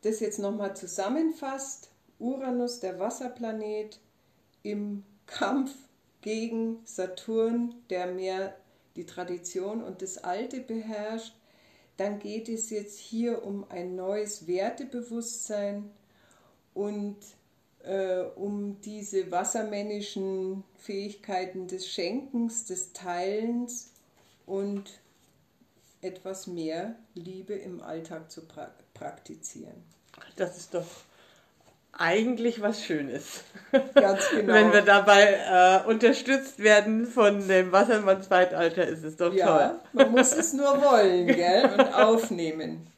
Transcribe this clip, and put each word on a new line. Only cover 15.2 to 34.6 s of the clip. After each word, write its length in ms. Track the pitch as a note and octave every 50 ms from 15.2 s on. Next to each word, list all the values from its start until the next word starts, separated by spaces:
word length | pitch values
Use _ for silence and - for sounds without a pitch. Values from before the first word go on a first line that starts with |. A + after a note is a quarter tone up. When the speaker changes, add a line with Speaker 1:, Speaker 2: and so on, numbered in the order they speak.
| A#3 A3+ - - - - A3 G#3 G3+ G3+ G3+ G3+ G#3 G#3 - _ _ _ _ _ _ _ _ _ _ _ _ _ _ _ _
Speaker 1:
und, 440 | - G3+ G#3 G#3+ G#3 G3+ G#3 G3+ G3+ - - - _ _ _ _ _ _ _ _ _ -
äh, 380 | - F#3+ G3 F#3+ F#3 F#3 F3+ F3+ - -
um 440 | - F#3+ G3+ G#3 G3+ G3+ G3+ G3+ G3
diese 480 | - G#3 G#3+ G#3+ G#3 G3+ - G3 F#3 E3
wassermännischen 1300 | F3 F3 F#3+ - - A#3+ G#3+ G#3+ G#3 G3+ G3+ G#3+ G#3 G#3 G3+ G3+ - G3+ F#3+ F#3+ F#3+ F#3+ F#3 F#3 F#3+ G3 G3 _ _ _
Fähigkeiten 880 | - - G#3 G3 G3+ G#3 G#3 - - - G3+ F#3 F#3 F3+ F#3 F#3 F#3 F3+
des 200 | F#3+ F#3 - -
Schenkens, 800 | - - F3+ F3 G#3+ C4 C#4 - - A#3+ A#3 A3+ A3+ - -
des 280 | - F#3 F#3 - - _
Teilens 1000 | - F3+ F3+ F3 F3 F3+ F#3+ G3+ G#3+ A3 A#3 A#3 A#3+ A#3+ A#3 A#3+ - - _ _ _ _ _ _ _ _ _ _ _ _
und 380 | - F#3+ G3 G3+ G3+ G3+ G3+ G3 - - - _ _ _ _ _ _ _ _ _ _ _ _ _ _ _ _ _ _ _ _
etwas 460 | - F#3 F3+ F#3 _ F#3+ F#3+ F#3+ - -
mehr 480 | F3+ E3+ D#3+ D#3+ D#3 E3+ F3+ G#3+ A#3 - - _ _
Liebe 380 | F3+ E3+ F3+ F#3 F#3 F#3+ - G#3
im 280 | G3 - F#3 F3+ E3+
Alltag 500 | - - D#3 E3 E3 E3 E3+ D#3+ D#3+ -
zu 100 | - -
pra-, 300 | D#3+ _ - D#3 - - _ _ _ _ _
praktizieren. 880 | - - C#3+ - - _ - - D#3+ - - - - - - - - - _ _ _ _ _ _ - - - - -
Speaker 2:
Das 200 | G3 F3 - -
ist 160 | - - -
doch 120 | F3 E3 - - - - _ _ _ _ _ _ _ _ _ _ _ _ _ _ _ _ _ _
eigentlich 640 | - F3 E3 F3 G#3 A3 A#3+ B3+ A3+ A#3 A#3+ A#3 A3
was 220 | G#3 G#3 A3 - -
Schönes. 600 | - F3 D3+ C#3+ C3+ A2+ C#3+ D3+ - - - - - _ - - - - C4+ C4+ - -
Speaker 1:
Ganz 340 | C#4+ A#3 G3 G3 F#3+ - -
genau. 220 | - A3+ G3+ G3 A3
Speaker 2:
<laughs> 0 |
Wenn 200 | G#3+